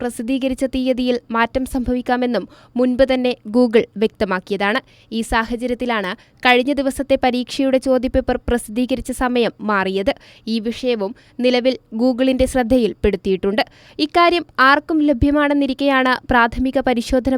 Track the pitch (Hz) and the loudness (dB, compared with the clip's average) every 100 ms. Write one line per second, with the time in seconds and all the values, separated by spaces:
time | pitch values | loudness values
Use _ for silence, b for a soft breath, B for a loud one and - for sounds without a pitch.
0 | 240 233 226 269 269 254 262 262 254 247 | -8 -6 -4 -2 -2 -2 -4 -2 0 0
1 | 254 247 - 226 233 262 262 269 240 247 | 0 -2 -2 -2 -2 -2 -4 -4 -4 -4
2 | 240 247 247 240 - b b 240 254 247 | -2 -2 0 -2 -6 b b -2 0 2
3 | 269 262 247 247 214 226 247 220 - 196 | 2 2 -2 -4 -2 2 4 4 2 -2
4 | 214 - 202 185 - 196 202 226 b b | -4 -2 -4 -4 -4 -4 -2 -2 b b
5 | b 220 220 233 226 240 247 240 247 220 | b -8 -2 -2 -2 -6 -6 -4 -4 -4
6 | 185 214 b b 254 247 254 277 269 262 | -4 -8 b b 2 4 2 0 -2 -4
7 | 262 - 254 247 247 - 269 262 262 254 | 0 2 2 -2 -4 -2 0 2 2 0
8 | 254 262 254 240 - 240 - 220 247 247 | 2 -2 -2 -4 -2 -4 -4 -6 -2 -4
9 | - 247 254 247 214 - 208 202 190 190 | -6 -4 -2 0 0 -2 -2 -2 0 0
10 | 196 - B B - 226 214 226 254 233 | -2 -4 B B -6 -4 -4 -4 -4 -2
11 | 196 - b - 247 247 247 254 - 220 | -4 -8 b -2 0 2 0 -2 -8 0
12 | 254 233 262 262 254 262 226 254 208 - | 0 2 0 2 0 0 2 2 2 0
13 | 208 196 196 185 196 214 - B B B | -2 -2 -2 -2 0 -2 -4 B B B
14 | 302 349 339 349 - - 262 294 - 320 | 0 4 4 2 -4 2 4 4 2 0
15 | 294 247 285 294 285 285 269 262 277 269 | 2 2 2 2 2 2 0 0 0 2
16 | 262 254 - 247 233 247 262 269 262 240 | 2 -2 0 2 2 0 -2 0 0 0
17 | - 262 240 | 0 -2 0